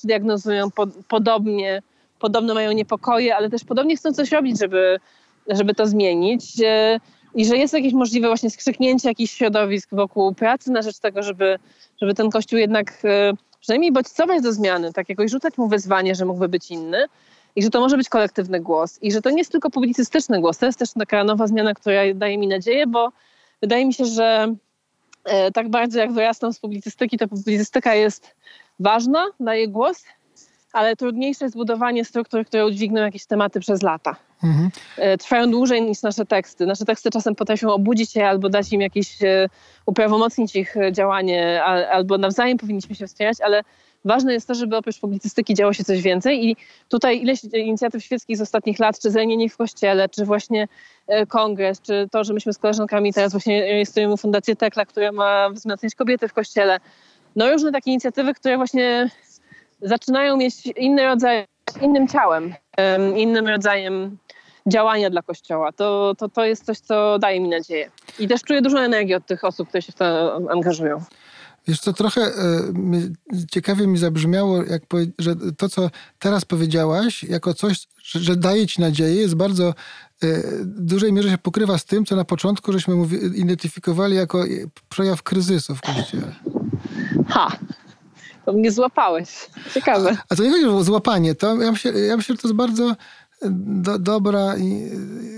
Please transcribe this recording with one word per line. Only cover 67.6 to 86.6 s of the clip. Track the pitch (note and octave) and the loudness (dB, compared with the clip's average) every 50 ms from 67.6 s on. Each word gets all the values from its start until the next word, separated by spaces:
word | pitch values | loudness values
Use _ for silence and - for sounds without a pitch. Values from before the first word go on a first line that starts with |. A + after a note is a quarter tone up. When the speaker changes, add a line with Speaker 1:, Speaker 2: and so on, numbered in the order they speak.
| D#3+ - E3+ D#3 D3 - - - - - - - | -4 -4 -6 -6 -6 -8 -12 -20 -20 -18 -8 -4
Speaker 1:
I | G#3+ G3 | -2 0
też | A#3+ A#3+ - | 0 0 0
czuję | - D4 C#4 B3 | 0 2 2 2
dużą | C4+ C#4 C#4 | 2 2 2
energię | B3+ A#3+ A#3+ G#3+ G#3 F#3+ F#3 | 2 2 2 0 0 0 0
od | F3+ - | -2 -2
tych | - F#3 F3 - | -4 -6 -4 -4
osób, | G3 F3 - F3 - | -4 -4 -4 -6 -4
które | - F#3 E3+ | -4 -6 -6
się | - - | -6 -4
w | |
to | - F#3 F3 E3 D#3+ E3 D#3+ B2 D#3 F3+ D#3 | -2 0 0 2 0 0 0 -2 -4 -4 -2
angażują. | E3 F3+ E3 F3+ E3+ D#3 E3 D3 D3 D#3 E3+ - _ _ - - - - - - - _ _ - | -2 0 0 0 0 0 -2 -2 -4 -4 -8 -12 _ _ -20 -20 -20 -20 -20 -20 -20 _ _ -4
Speaker 2:
Wiesz | D#3+ - | -4 -2
co, | - G#3 F3+ | -2 -2 -2
trochę, | - G3+ A3 - B3 | 0 0 0 0 0
e, | A3+ G3+ - G3+ F#3+ F3 E3+ E3 - G3 F3+ | 0 0 0 0 0 0 0 0 0 -2 -4
mi, | F3 F#3+ F#3 F3 F3 F3 F#3 E3 - _ - A#3 F3+ E3+ D#3+ | -2 -2 0 0 0 -2 -4 -8 -12 _ -8 -6 -6 -6 -4
ciekawie | - F#3 E3+ - G3 G3 G#3 | -4 -4 -2 0 0 2 2
mi | G3 F#3 E3+ | 2 2 2
zabrzmiało, | E3+ E3+ D#3+ D#3+ D#3 E3 F3 F#3+ G3+ G3 F#3 F3+ E3 | 2 0 0 0 0 2 2 2 2 2 0 0 0
jak | - F3 D#3+ - | -2 -4 -6 -4
powie-, | - - F3 E3+ E3+ - - | -4 -2 -2 -2 -2 -4 -4
że | E3+ E3+ E3+ E3+ - F#3 D#3 - | -2 -2 -2 -2 -4 -6 -4 -4
to, | G3 G3 | -4 -4
co | - - F#3 E3+ - - - - _ _ | -2 -2 -2 -2 -4 -8 -16 -20 _ _
teraz | - G3 G#3 G3 E3+ | -2 0 0 0 0
powiedziałaś, | - F3+ E3 E3 D#3+ D#3 E3 D#3+ D#3 D#3 F#3 G#3+ A#3+ - - - | -2 -2 0 0 0 0 0 2 2 0 0 0 -2 -2 -4 -6
jako | - F3 E3+ - F3+ E3+ | -6 -6 -4 -2 -2 -2
coś, | - - G#3 F#3+ - - - _ _ - | 0 0 -2 -2 -2 -4 -10 _ _ -12
że, | - - E3 | -8 -6 -4
że | F3 E3+ F3+ | 0 0 0
daje | F3 E3+ F#3 G3 G#3+ G#3+ | 2 2 2 2 2 2
ci | F3+ - - | 0 0 0
nadzieję, | E3+ E3 D3+ C#3+ D#3+ D#3+ E3+ | 0 2 2 2 2 2 2
jest | G3+ G#3+ F#3+ E3 | 2 2 2 2
bardzo, | D#3+ F#3 G3+ G3 F3+ F3+ F3 | 2 0 0 2 0 0 0
e, | E3 - - - - - - - _ _ - D#3+ D#3+ D#3+ - - - - G3+ | -2 -4 -10 -20 -20 -20 -20 -20 _ _ -2 0 0 0 -2 -4 -6 -6 -6
w | F3+ G#3 G#3 F3 | -8 -8 -6 -4
dużej | E3 F3+ G3 G#3 A3 G3 | -2 0 2 2 2 2
mierze | G3 G3+ G3+ | 2 2 2
się | F#3 F3 | 0 0
pokrywa | - F#3 - G#3 G#3+ G3 G3 D#3+ | -2 -2 -2 0 2 2 0 0
z | - | 0
tym, | - - G#3+ A3 | 0 0 0 0
co | - G3 | 0 0
na | F#3+ F3 | -2 0
początku | - F3+ E3 - F#3+ G#3 F#3+ - - G3 | -2 -2 -2 0 0 -2 -2 -2 -2 -2
żeśmy | F#3+ E3 - F3+ | 0 0 0 0
mówi-, | F3 F3 D#3+ F3 G3+ G3+ F#3 F#3 G3+ | 2 0 0 -2 -2 -2 -2 -2 0
identyfikowali | F#3 F3 F#3 E3+ - E3 - - - - E3 E3+ G3 G3+ G3 | 0 0 0 -2 -4 -6 -8 -6 -4 -2 -2 0 2 2 2
jako, | F#3+ F#3 D#3 - F3+ F3 | 2 0 0 0 -2 -2
e, | - - - - D#3+ - - - _ | -2 -4 -6 -8 -10 -14 -18 -20 _
przejaw | - - G3 G3 F#3 D#3 - | -4 -2 0 0 0 -2 -2
kryzysu | - F3+ F#3+ F3+ F3 F#3+ E3 - - C#3+ | -2 0 0 2 2 0 0 -2 -4 -8
w | C3 | -8
Kościele. | - - C#3 - - - - - - - - - - - - - | -6 -4 -4 -4 -4 -4 -6 -8 -8 -8 -12 -12 -10 -8 -6 -6